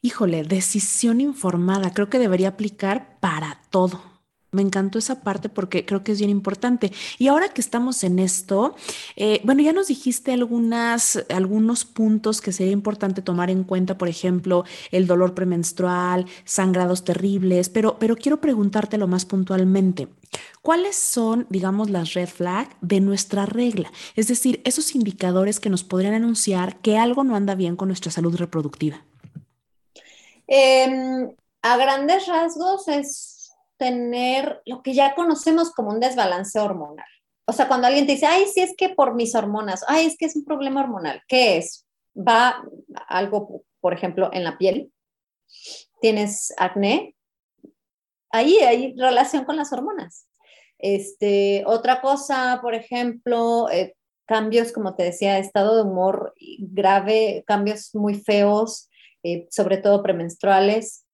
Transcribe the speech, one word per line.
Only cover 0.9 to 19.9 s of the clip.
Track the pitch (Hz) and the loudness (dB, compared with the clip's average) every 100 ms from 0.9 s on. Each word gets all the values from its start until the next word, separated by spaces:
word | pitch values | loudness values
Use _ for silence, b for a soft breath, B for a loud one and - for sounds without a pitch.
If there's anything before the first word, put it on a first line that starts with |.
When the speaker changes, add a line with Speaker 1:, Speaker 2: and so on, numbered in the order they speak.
| - 233 233 | 0 0 2
Speaker 1:
informada, | 285 269 185 175 180 196 190 | 0 -2 -2 0 0 0 -2
creo | 190 202 | -2 0
que | 254 | 2
debería | 233 185 190 | 2 2 0
aplicar | 196 208 - 196 220 - _ | -2 -8 -4 -4 -4 -6 _
para | 185 156 156 - _ | -4 -4 -8 -14 _
todo. | 190 180 180 - _ _ _ _ | 0 0 -2 -16 _ _ _ _
Me | 196 | -2
encantó | 196 196 196 226 | 0 0 -2 -4
esa | 220 262 | -6 -6
parte | - 190 208 | -6 -6 -6
porque | - 185 180 | -6 -4 -4
creo | - 196 | -2 -4
que | 196 | -2
es | 208 | -2
bien | 202 | 0
importante. | 202 196 202 247 247 196 B B B | 0 -2 -4 -2 0 -2 B B B
Y | 262 | 2
ahora | 294 392 | 4 2
que | - | -2
estamos | - 233 247 247 | -4 -2 -2 -2
en | 185 180 | 0 2
esto, | 185 - - 196 254 - B B B - | 0 -2 -2 0 0 -4 B B B -4
eh, | 214 214 208 | 0 2 2
bueno, | 277 | 4
ya | 294 | 4
nos | 339 392 | 2 0
dijiste | 262 262 240 - | -2 -2 -4 -2
algunas, | 247 240 233 226 233 233 233 - - - | -2 0 0 0 0 0 0 0 -2 -4
algunos | 180 190 208 220 240 - | -2 0 2 2 0 -6
puntos | - 220 214 220 220 | 0 2 2 0 -4
que | - | -4
sería | 180 185 | -2 0
importante | 202 208 208 196 190 | 0 -2 -4 -4 -4
tomar | 185 175 180 | -4 -2 0
en | 185 | 0
cuenta, | 185 185 185 190 | 0 -2 -2 -2
por | 175 | -4
ejemplo, | 165 185 180 180 180 180 B B | -2 -2 -2 0 0 0 B B
el | 185 185 | 0 2
dolor | 175 185 | 4 2
premenstrual, | 180 180 175 170 - 180 180 180 180 180 B | 0 -2 -2 -4 -2 -2 0 0 -2 -4 B
sangrados | - - 185 185 180 185 | -6 0 2 2 0 0
terribles, | 180 175 196 196 185 180 180 | -2 -2 0 0 2 2 2
pero, | 226 220 - | 0 0 0
pero | 220 226 | 0 0
quiero | 277 294 | 0 0
preguntártelo | 311 233 202 214 214 214 190 | 0 0 0 0 -2 -2 0
más | 185 185 | 0 -2
puntualmente. | 190 185 190 185 196 190 | -2 0 2 4 4 2